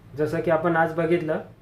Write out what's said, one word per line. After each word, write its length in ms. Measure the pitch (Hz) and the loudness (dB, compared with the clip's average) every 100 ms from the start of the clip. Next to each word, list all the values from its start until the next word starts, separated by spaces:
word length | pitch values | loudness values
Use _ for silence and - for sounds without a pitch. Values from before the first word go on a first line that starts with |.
| - 131 | -18 -6
जसं 240 | 151 160 | -4 -2
की 100 | 170 | 0
आपण 260 | 160 175 165 | 2 2 2
आज 160 | 160 | 2
बघितलं, 460 | 160 165 170 156 180 - - | 0 0 0 0 -4 -6 -20